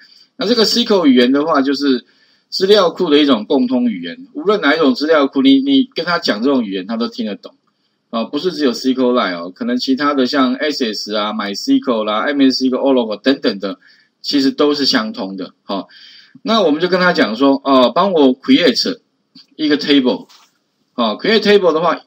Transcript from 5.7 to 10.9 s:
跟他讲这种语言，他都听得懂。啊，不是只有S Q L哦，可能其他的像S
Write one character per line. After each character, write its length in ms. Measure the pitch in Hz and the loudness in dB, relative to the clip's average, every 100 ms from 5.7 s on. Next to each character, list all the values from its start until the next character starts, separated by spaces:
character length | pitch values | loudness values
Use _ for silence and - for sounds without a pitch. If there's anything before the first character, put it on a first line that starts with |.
| 135 127 | 0 0
跟 100 | - 175 | -4 -6
他 140 | 170 | -4
讲 200 | - 104 | -4 -4
这 80 | 131 | -2
种 140 | 131 | -2
语 80 | 104 | -2
言， 160 | 95 95 | -6 -6
他 100 | 113 | -6
都 120 | 113 | -6
听 180 | - 110 | -6 -8
得 80 | |
懂。 180 | 98 - - _ _ _ _ _ | -8 -14 -20 _ _ _ _ _
啊， 140 | 117 | -8
不 140 | 120 147 | -6 -6
是 140 | 180 | -6
只 100 | 151 | -2
有 80 | 139 | -2
S 180 | 113 131 | 0 -2
Q 220 | 123 123 | 0 0
L 40 | 123 98 87 | 0 -2 -6
哦， 120 | 85 | -10
可 100 | - | -8
能 140 | 120 123 | -6 -4
其 180 | 135 131 | -2 -2
他 160 | 147 | 0
的 140 | 143 123 | 0 0
像 280 | 143 127 127 | 0 0 -2
S 280 | 151 139 117 | -4 -4 -6